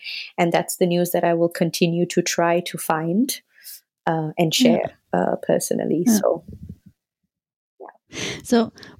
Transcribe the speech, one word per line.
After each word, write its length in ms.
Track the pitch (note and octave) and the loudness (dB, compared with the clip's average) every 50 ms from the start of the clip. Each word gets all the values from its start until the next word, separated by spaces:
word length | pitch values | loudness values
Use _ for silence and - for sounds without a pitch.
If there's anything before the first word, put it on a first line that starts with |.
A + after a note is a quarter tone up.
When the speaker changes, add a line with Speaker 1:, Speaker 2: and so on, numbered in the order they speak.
| - - - - - - - | -14 -12 -12 -12 -12 -8 -4
Speaker 1:
And 160 | - F3 E3+ E3 | 0 0 2 2
that's 240 | E3 E3+ - - | 2 0 -2 -2
the 100 | - F#3+ | 0 0
news 240 | F3 F3 F3 F3 F3 | 2 2 2 2 0
that 140 | - F3 F3 | 0 0 2
I 100 | E3+ E3+ | 2 2
will 140 | E3 E3+ E3+ | 2 2 0
continue 580 | E3+ - F3+ E3+ - - F3+ E3+ E3 E3+ F3 | 0 0 -2 -2 0 2 0 2 2 2 0
to 160 | E3+ - - F3 | 0 0 0 0
try 380 | - - - E3+ E3+ E3+ F3 | 0 0 0 2 2 2 0
to 180 | F3 - - D#3+ | -2 -4 -8 -6
find, 640 | - - E3 D#3 D#3+ E3 E3+ G3+ B3+ C#4+ - - - _ _ _ - - - - _ _ _ _ _ | -4 -2 -2 -2 0 0 0 0 0 0 -2 -8 -12 _ _ _ -20 -20 -20 -20 _ _ _ _ _
uh, 240 | - E3 D#3+ D#3 D#3 D#3 - | -2 0 0 -2 -2 0 0
and 140 | F3 D#3+ D#3 - | 0 2 2 4
Speaker 2:
Yeah. 20 | B3+ | 4
Speaker 1:
share, 280 | - - - - - - _ _ _ - | 4 4 4 0 -4 -8 _ _ _ -2
uh, 240 | F3 - - - - - | -2 0 0 -2 -2 -2
personally. 600 | - - - - - - - G#1+ - - D3+ F3 | 0 0 0 0 -2 -2 -2 -2 0 0 0 2
Speaker 2:
Yeah. 120 | - A3 G3+ | 2 2 4
Speaker 1:
So, 240 | - - E3 E3 - - - - - - - - _ - - _ _ _ _ _ _ _ _ _ _ _ _ _ _ _ _ - | 4 2 0 -2 -4 -10 -16 -16 -16 -18 -18 -20 _ -20 -20 _ _ _ _ _ _ _ _ _ _ _ _ _ _ _ _ -20
yeah. 380 | - - - _ _ _ - - - - - - - | -20 -20 -20 _ _ _ -12 -10 -8 -8 -8 -10 -4
Speaker 2:
So, 300 | - - A#3 A3+ A3+ - - - - - - | 0 2 2 2 0 -4 -12 -20 -20 -4 -2